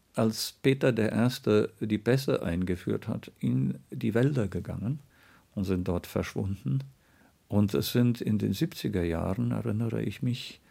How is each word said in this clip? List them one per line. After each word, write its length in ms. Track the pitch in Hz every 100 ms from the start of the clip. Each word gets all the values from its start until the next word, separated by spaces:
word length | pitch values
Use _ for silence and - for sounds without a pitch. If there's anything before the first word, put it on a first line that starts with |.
| _
als 420 | - 113 - - -
Peter 320 | 139 139 139
der 200 | 110 107
Erste 600 | - 123 123 - 107 - -
die 180 | 110 107
Pässe 440 | 120 131 139 127
eingeführt 640 | - 85 92 87 107 104 -
hat, 240 | - - -
in 400 | 127 127 131 - -
die 220 | 135 113
Wälder 360 | 113 135 135 98
gegangen 500 | 87 - 87 101 151 - _ - - _
und 100 | 104
sind 240 | 95 92 90
dort 180 | 87 -
verschwunden. 760 | 98 92 90 95 98 131 135 - - _ _ _ _ -
Und 260 | 101 101
es 180 | 69 -
sind 280 | 123 120 117
in 180 | - 107
den 140 | 104
siebziger 520 | 98 165 - - 98
Jahren, 480 | 85 82 87 95 120
erinnere 500 | 110 113 104 113 113
ich 180 | 107 -
mich, 400 | 127 120 - - _